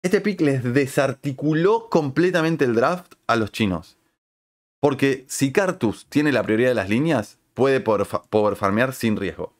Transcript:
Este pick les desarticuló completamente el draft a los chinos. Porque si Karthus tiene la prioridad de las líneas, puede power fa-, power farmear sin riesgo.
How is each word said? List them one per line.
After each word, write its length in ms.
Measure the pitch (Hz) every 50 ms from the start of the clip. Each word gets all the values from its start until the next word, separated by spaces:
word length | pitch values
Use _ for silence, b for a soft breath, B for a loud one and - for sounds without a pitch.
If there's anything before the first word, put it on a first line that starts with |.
Este 180 | - 185 196 196
pick 200 | 196 208 196 -
les 220 | 165 143 135 131
desarticuló 1300 | 117 123 120 139 139 131 - - 139 135 127 _ - 143 135 - 143 151 156 156 170 196 220 226 226 -
completamente 760 | - 175 151 139 131 147 170 185 180 175 160 160 165 147 143
el 100 | 123 113
draft 400 | 113 120 147 180 180 175 _ - _ _ -
a 80 | 113
los 160 | 117 110 98
chinos. 440 | - - 110 101 92 80 85 - _ _ _ _ _ _ _ _ _ _ _ _ _ _ _ _ _ _
Porque 440 | - 147 139 - 139 139 127 - - _
si 240 | - - 139 139
Karthus 540 | 135 202 196 185 175 - - 107 92 - - _
tiene 240 | - 143 151 151
la 100 | 135 113
prioridad 280 | 101 98 107 110 123 127
de 40 | 123
las 140 | 113 98 95
líneas, 500 | 104 120 147 170 156 120 107 - - _ _ _ _
puede 260 | - 123 135 135 131
power 240 | - 107 107 98 101
fa-, 160 | - - 104
power 340 | - _ - 107 104 104 101
farmear 360 | - 107 98 98 110 127 131
sin 240 | 131 - - 113 107
riesgo. 380 | 92 98 87 78 82 82 - _ _